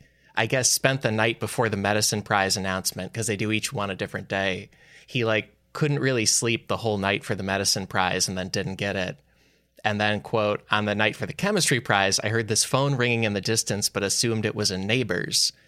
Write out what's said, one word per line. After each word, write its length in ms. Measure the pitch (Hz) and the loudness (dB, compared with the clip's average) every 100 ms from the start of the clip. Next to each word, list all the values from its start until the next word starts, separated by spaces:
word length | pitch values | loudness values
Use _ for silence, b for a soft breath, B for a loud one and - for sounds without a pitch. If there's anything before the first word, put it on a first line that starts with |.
| b b b - | b b b -2
I 100 | 113 | 0
guess, 240 | 131 117 | 2 2
spent 320 | - 135 135 | 2 0 0
the 100 | 117 | 0
night 280 | 110 117 113 | 2 0 0
before 280 | 107 - 113 | -4 -2 0
the 60 | 101 | 0
Medicine 440 | 98 107 - 107 | 2 2 2 0
Prize 340 | 95 104 95 98 | 0 2 2 0
announcement, 560 | 95 95 - - 92 | 0 -2 -4 -6 -6
'cause 120 | 120 113 | -4 -2
they 80 | 101 | -2
do 160 | 107 | 0
each 220 | 110 - | -2 -2
one 160 | 104 98 | -4 -4
a 60 | 95 | -4
different 320 | 101 101 98 | -6 -6 -4
day. 400 | 98 95 92 - B B B - | -2 0 -2 -8 B B B -6
He, 180 | 127 113 | -2 2
like, 280 | 110 - _ _ | 0 -2 _ _
couldn't 260 | - 151 143 | -2 0 2
really 260 | 131 123 107 | 2 2 2
sleep 400 | - 117 113 - | 2 2 0 -2
the 100 | 95 | -2
whole 200 | 113 104 | 0 0
night 240 | 98 101 - | 2 0 -2
for 100 | 101 | -4
the 80 | |
Medicine 420 | 95 98 98 104 95 | -2 0 0 -2 -2
Prize 400 | 101 92 92 95 | 0 0 0 -2
and 100 | 92 | -2
then 120 | 92 | -4
didn't 260 | 104 95 95 | -4 -4 -4
get 200 | 101 95 | -4 -2
it. 220 | 92 - b b b b b _ | -4 -6 b b b b b _
And 180 | 110 104 | -2 0
then, 200 | 107 104 | 0 -2
quote, 440 | - 113 104 104 - | -2 0 0 -2 0
"On 140 | 107 104 | 0 2
the 100 | 104 | 2
night 200 | 110 - | 0 0
for 120 | 98 | -6
the 60 | |
Chemistry 460 | - 196 208 - 123 | -4 0 2 2 0
Prize, 400 | - 101 98 - | 2 4 4 2
I 100 | 107 | 0
heard 180 | 117 107 | -2 0
this 180 | 107 - | 0 2
phone 300 | 131 139 131 | 0 2 2
ringing 280 | 120 117 110 | 2 2 0
in 80 | |
the 60 | 101 | 0
distance, 460 | 92 110 - 101 - | 0 0 0 -2 -2
but 120 | 101 | 0
assumed 400 | 98 - 117 110 107 | 0 0 0 0 0
it 100 | - | 0
was 160 | 101 | -2
a 60 | 95 | -2
neighbor's." 760 | 98 123 117 90 - - - b | 0 0 0 -2 0 0 0 b